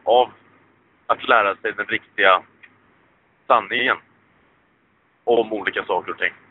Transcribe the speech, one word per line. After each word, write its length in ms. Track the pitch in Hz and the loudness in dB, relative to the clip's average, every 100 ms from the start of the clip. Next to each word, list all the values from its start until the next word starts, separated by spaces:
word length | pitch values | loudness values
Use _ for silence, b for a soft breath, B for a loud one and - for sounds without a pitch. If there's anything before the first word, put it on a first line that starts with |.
av 280 | - 120 117 - _ _ _ _ _ _ _ | 0 2 2 -4 _ _ _ _ _ _ _
att 200 | 113 - | -6 2
lära 280 | 120 101 95 | 2 2 -2
sig 180 | 110 | -8
den 120 | 98 101 | -6 -6
riktiga 580 | 110 - - 98 92 - _ - _ _ _ _ _ _ _ _ | -6 -8 0 2 2 0 _ -20 _ _ _ _ _ _ _ _
sanningen 500 | 123 98 120 127 92 - _ _ _ _ _ _ _ _ _ _ _ | -2 0 -4 -4 -4 -8 _ _ _ _ _ _ _ _ _ _ _
om 300 | - 117 110 | 0 0 0
olika 300 | 107 95 101 | -4 -6 -6
saker 280 | 92 92 85 | -4 -4 -4
och 60 | 87 | -6
ting. 160 | 90 - _ | -6 -8 _